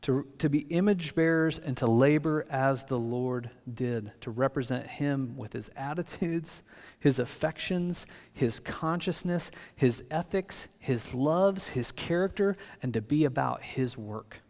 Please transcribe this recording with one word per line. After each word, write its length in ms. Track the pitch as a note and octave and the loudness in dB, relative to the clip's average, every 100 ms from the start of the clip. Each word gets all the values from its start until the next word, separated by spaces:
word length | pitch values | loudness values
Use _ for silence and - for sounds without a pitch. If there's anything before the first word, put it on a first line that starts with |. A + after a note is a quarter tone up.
To, 240 | - C3 C#3+ - | 2 0 0 -2
to 100 | D#3 | 2
be 100 | D3 | 2
image 540 | - E3+ G3+ G3 D#3 | 0 2 4 2 0
bearers 440 | - E3 E3 D#3+ - | 2 4 6 4 0
and 180 | - B2+ | -4 0
to 80 | A#2+ | 4
labor 600 | A#2 C3+ D3+ D3+ D3+ - | 6 8 6 2 -2 -2
as 340 | C#3 C3+ C3+ | 0 2 2
the 140 | - B2+ | -2 -2
Lord 520 | A#2 B2 B2+ B2 A#2 - - | -2 -2 -2 -2 -6 -12 -12
did, 400 | A#2 B2 A#2 G#2+ - | -4 -2 -2 -6 -12
to 100 | - | -10
represent 560 | A2+ C3+ C#3+ B2 B2+ A#2 | 0 2 2 -2 -2 -4
him 500 | - C#3+ C#3 C3 C3+ | -4 -2 0 -2 -6
with 180 | G#2+ | -10
his 160 | A2+ G#2+ - | -8 -10 -10
attitudes, 840 | C#3 D#3 F3 - E3+ E3 D#3+ - - - - - | -8 -6 -6 -4 -2 -2 -6 -12 -16 -20 -20 0
his 180 | D3 C3 | 2 2
affections, 880 | B2 - D#3 - - F3+ F3 F3 - - - | -2 -2 -4 -4 -4 -2 -2 -4 -8 -16 -20
his 260 | - A#2+ A2+ | -2 -2 -2
consciousness, 920 | - - D#3+ F3 F#3 F3 F3 F3 - - - | -8 -6 -2 -2 -2 -2 -2 -2 -2 -10 -20
his 300 | - C3 A#2+ - | 2 2 2 -4
ethics, 580 | D#3 F3 G3 F#3 - - _ | -6 -2 -4 -4 -8 -8 _
his 360 | - B2 - | -2 -2 -2
loves, 540 | B2 C#3 E3 G3 F#3+ - | 0 2 4 4 2 -4
his 220 | C3 A#2+ | -2 -4
character, 680 | - - E3+ F#3+ - G3+ F#3+ - - | -4 -2 0 0 2 0 0 -6 -8
and 100 | C3 | -2
to 80 | A2+ | -2
be 240 | G#2+ D3+ | 0 4
about 380 | D3+ C3 C3 B2 | 4 2 0 -2
his 340 | - - B2+ - | -6 -4 -2 -4
work. 460 | G#2 G#2+ - - _ | -8 -10 -12 -20 _